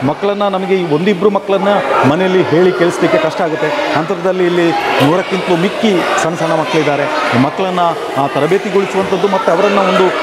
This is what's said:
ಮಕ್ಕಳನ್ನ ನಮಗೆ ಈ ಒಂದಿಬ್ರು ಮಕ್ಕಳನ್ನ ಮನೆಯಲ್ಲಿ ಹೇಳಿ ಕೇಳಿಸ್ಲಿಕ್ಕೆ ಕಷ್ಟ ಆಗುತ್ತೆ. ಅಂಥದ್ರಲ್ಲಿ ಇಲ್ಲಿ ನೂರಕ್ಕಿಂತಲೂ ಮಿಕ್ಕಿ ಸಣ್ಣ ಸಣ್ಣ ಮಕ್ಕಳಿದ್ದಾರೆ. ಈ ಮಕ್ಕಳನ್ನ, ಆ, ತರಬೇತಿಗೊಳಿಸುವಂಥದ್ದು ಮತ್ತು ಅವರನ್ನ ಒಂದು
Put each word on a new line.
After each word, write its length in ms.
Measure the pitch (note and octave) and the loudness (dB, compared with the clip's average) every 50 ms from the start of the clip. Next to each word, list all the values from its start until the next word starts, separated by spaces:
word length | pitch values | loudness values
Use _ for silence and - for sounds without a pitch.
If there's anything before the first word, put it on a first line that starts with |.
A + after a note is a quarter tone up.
| B2+ | 0
ಮಕ್ಕಳನ್ನ 380 | C3 D#3 D#3 - G3+ G3+ G3+ G#3 | -2 -2 0 -2 -2 0 0 0
ನಮಗೆ 320 | G3+ G3 F#3+ F#3+ F#3 F#3+ | 0 0 -2 -2 0 0
ಈ 200 | F#3+ F3+ E3+ D3 | 0 0 0 0
ಒಂದಿಬ್ರು 360 | D3+ F3 G3+ G#3 F3 F3+ G#3+ | 2 2 2 0 0 0 -2
ಮಕ್ಕಳನ್ನ 380 | G3+ G3 G3 - G3 G3 F#3+ G3 G#3 F#3+ - - - - - B2+ | -2 -2 -2 0 -2 0 2 0 0 0 0 0 0 2 2 2
ಮನೆಯಲ್ಲಿ 320 | D3 E3 F#3 F#3+ F#3 F#3 E3 | 2 2 2 2 2 2 2
ಹೇಳಿ 300 | B2 C#3+ D#3+ F#3 F#3 F3+ | 2 2 4 4 4 4
ಕೇಳಿಸ್ಲಿಕ್ಕೆ 460 | - F3 F3 F3 - - D#3+ E3 D#3+ | 2 0 0 0 0 0 2 2 2
ಕಷ್ಟ 220 | D#3 D#3+ D#3 - | 0 0 -2 -2
ಆಗುತ್ತೆ. 540 | F#3+ E3 D#3 - D3+ D3+ C#3+ - - - - D#3 | -2 -2 -2 -2 -2 -2 -2 -2 -2 -2 -2 -2
ಅಂಥದ್ರಲ್ಲಿ 480 | E3 D#3+ G3 F3 E3+ F#3+ F3+ F#3 F3+ | -2 -2 -4 -2 -2 -2 0 2 0
ಇಲ್ಲಿ 240 | F3 E3+ F3 F3 E3+ D#3+ - - - - C#3 C3+ | 0 2 2 2 2 0 0 -2 -2 0 2 2
ನೂರಕ್ಕಿಂತಲೂ 500 | C#3 D#3+ F#3 F#3 - - F#3 - - F#3 | 2 2 2 0 -2 -4 -4 -2 0 0
ಮಿಕ್ಕಿ 680 | E3 E3+ G3+ - - - A3 G3 E3+ E3 - - - - | 0 0 -2 -2 0 0 0 2 2 0 0 -2 -2 -2
ಸಣ್ಣ 140 | D#3+ E3+ | -2 -2
ಸಣ್ಣ 160 | D#3+ D#3+ E3 E3 | -2 -2 -2 0
ಮಕ್ಕಳಿದ್ದಾರೆ. 500 | D#3+ D#3 - - D#3+ D3+ D3 D3 C#3 C#3+ C#3 - - - - A#2+ | 0 -2 0 0 0 0 0 0 0 -2 -2 -2 -2 -2 0 2
ಈ 20 | A#2+ | 2
ಮಕ್ಕಳನ್ನ, 420 | C3 C#3+ D3+ - F#3+ F#3 F#3 F3+ F3 E3+ D#3+ D3 - - - C3 | 2 0 0 -2 -4 -2 0 0 0 0 0 -2 -6 -6 -4 -2
ಆ, 80 | C3+ | -2
ತರಬೇತಿಗೊಳಿಸುವಂಥದ್ದು 1000 | C#3+ - D3 C#3 D3+ F3+ G3+ - A3 F3+ G3 G3 - - F#3+ F#3+ - G3 F3+ - G3+ | -2 0 0 0 2 0 0 0 0 0 0 0 0 -2 -2 -2 -2 -2 0 0 0
ಮತ್ತು 240 | G3 F#3+ - - E3+ | 0 0 0 0 0
ಅವರನ್ನ 260 | E3+ G3 G#3 G3+ G3+ | 2 2 2 2 2
ಒಂದು 260 | G3 F#3 F#3 F3+ F#3 F#3 C#3 A#2 | 2 2 2 2 2 2 2 0